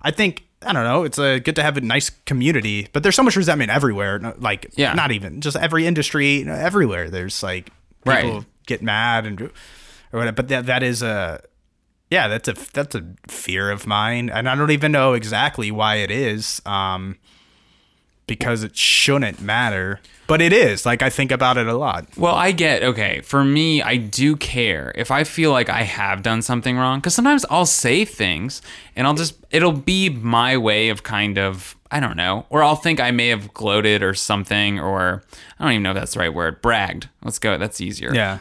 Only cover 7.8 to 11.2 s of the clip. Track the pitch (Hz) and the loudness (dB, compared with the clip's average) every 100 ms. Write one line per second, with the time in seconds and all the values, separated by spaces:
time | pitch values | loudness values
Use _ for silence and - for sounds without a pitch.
7.8 | _ _ - 135 120 107 - _ - 117 | _ _ 0 2 0 -4 -10 _ -8 -6
8.8 | 113 107 117 117 110 98 117 - - - | -2 0 0 0 -2 -8 -12 -14 -20 -20
9.8 | - - _ 117 117 110 127 131 123 127 | -20 -20 _ -6 -4 -4 -2 -2 0 0
10.8 | 127 117 120 107 | 0 -2 -2 -2